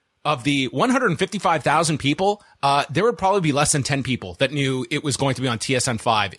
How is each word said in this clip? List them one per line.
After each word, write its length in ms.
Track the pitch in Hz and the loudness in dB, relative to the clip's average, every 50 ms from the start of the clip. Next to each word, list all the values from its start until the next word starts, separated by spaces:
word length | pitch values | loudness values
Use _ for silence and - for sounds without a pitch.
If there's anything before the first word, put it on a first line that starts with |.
| _ _ _ _ - | _ _ _ _ -2
of 220 | 147 151 131 113 | -2 -2 0 0
the 220 | 143 143 139 131 | 0 0 2 0
one 240 | - 127 135 214 254 | -2 0 0 2 2
hundred 180 | 247 269 254 202 | 2 2 2 0
and 100 | 160 - | 0 0
fifty-five 420 | 190 190 - 190 - 185 165 151 | -2 -4 -4 -2 0 0 0 2
thousand 360 | - 147 143 160 170 156 156 | 2 2 2 2 2 2 0
people, 440 | - - 139 151 - 190 202 208 - - _ _ - - | 0 0 0 0 2 0 0 0 -2 -8 _ _ -2 0
uh, 220 | 139 139 143 135 - | 2 2 2 0 0
there 140 | 139 165 208 | 0 2 2
would 140 | 240 208 | 2 0
probably 240 | - 190 190 202 202 | 2 2 2 2 2
be 100 | 170 151 | 2 2
less 220 | 127 143 147 - - | 2 2 2 2 2
than 100 | 143 123 | 0 0
ten 180 | - 143 139 | 0 -2 -2
people 340 | 120 123 123 - - 92 87 | -2 -2 -4 -4 -4 -8 -2
that 180 | - 139 135 151 | -2 -2 -2 0
knew 320 | 147 135 135 131 127 120 - | -2 -2 -2 -2 -4 -4 -4
it 140 | 151 143 - | -6 -4 -2
was 140 | 139 120 | -4 -2
going 180 | - 139 139 127 | 0 0 -2 0
to 60 | 120 | -2
be 80 | 131 131 | -2 -4
on 100 | 117 107 | -2 -4
T 160 | - - 135 | -2 -2 0
S 140 | 123 - 135 | 0 0 -2
N 80 | 117 | -2
five 360 | 107 - 123 110 107 101 95 - | -2 0 0 2 2 0 -2 -4